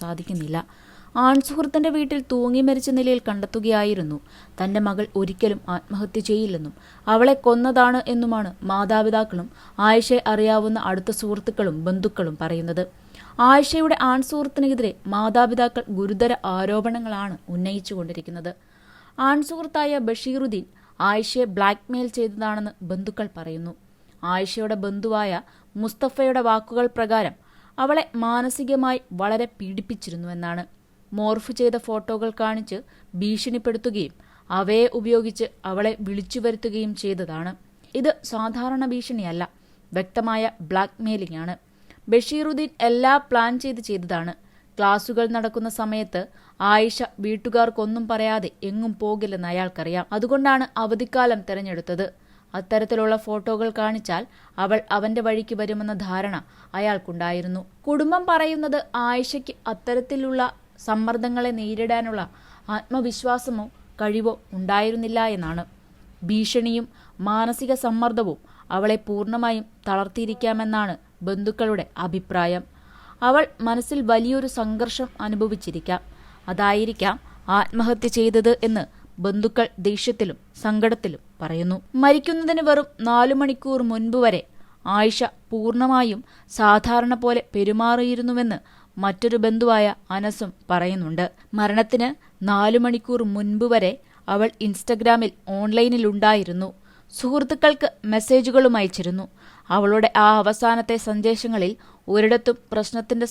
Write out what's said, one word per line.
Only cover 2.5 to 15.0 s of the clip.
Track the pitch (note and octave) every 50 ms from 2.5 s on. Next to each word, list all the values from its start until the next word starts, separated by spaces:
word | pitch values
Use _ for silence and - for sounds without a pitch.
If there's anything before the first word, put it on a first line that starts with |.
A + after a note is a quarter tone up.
| B3 C4
മരിച്ച | C4+ C4+ C4+ C4 B3+ C#4
നിലയിൽ | C4 B3+ B3+ B3+ B3+ B3 -
കണ്ടെത്തുകയായിരുന്നു. | A3+ G#3 G3+ G3 - - A3+ G#3 A3+ A3 G#3 G#3 G#3 G#3 F#3+ E3 D3+ D3 C#3+ - - - - - - - -
തന്റെ | F#3 G3 G3 G#3+
മകൾ | G#3+ G3+ G3 G3 G#3+ - -
ഒരിക്കലും | G3 F#3+ F3+ F#3+ - A#3+ G#3+ G3+ G3+ - -
ആത്മഹത്യ | F3+ F3 - - G#3 G3 G#3 F#3+ - A3 G3 -
ചെയ്യില്ലെന്നും | G#3 G#3+ A3 G3+ F#3 D#3+ D#3 D3 - - - - - - -
അവളെ | G#3+ A3 A3+ B3 C4+ C#4 C4+ -
കൊന്നതാണ് | A#3+ A#3 A#3+ A#3+ C4 B3 B3+ B3 B3 B3 B3+ - - B3
എന്നുമാണ് | A#3 A#3+ A#3 A3+ G#3+ G#3 F3+ F#3 - G3
മാതാപിതാക്കളും | F#3+ F#3+ G3 G3+ G3 A3+ A3 G#3+ A3 G#3+ A3 A3 A3 G3 F3 - - - - - - - -
ആയിഷയെ | G3+ G#3+ A3+ A#3 A3+ - B3+ A#3+ - A3 G#3+
അറിയാവുന്ന | G#3 G#3+ A3 A3 A3 G#3+ A3 A3 A3 - F#3
അടുത്ത | F#3+ F#3+ F#3 -
സുഹൃത്തുക്കളും | G#3+ - A3 G#3 G#3 G3 - - A3 - G#3 F3+ D#3 D#3 D#3+
ബന്ധുക്കളും | F3+ F#3 F#3+ F#3 G#3 - - F3+ E3 D#3 D3+
പറയുന്നത്. | E3 D#3+ E3+ E3 E3 E3 E3+ F3 F3+ F3+ - - - - - - - - - -
ആയിഷയുടെ | A#3+ B3+ C4+ C#4+ C#4+ - - D#4+ D#4+ D#4 - -
ആൺസുഹൃത്തിനെതിരെ | - B3+ B3+ C4 C4+ - D4+ D4 D4 C#4 - D4 C#4 C4+ C4+ A#3+ A#3 G3 - -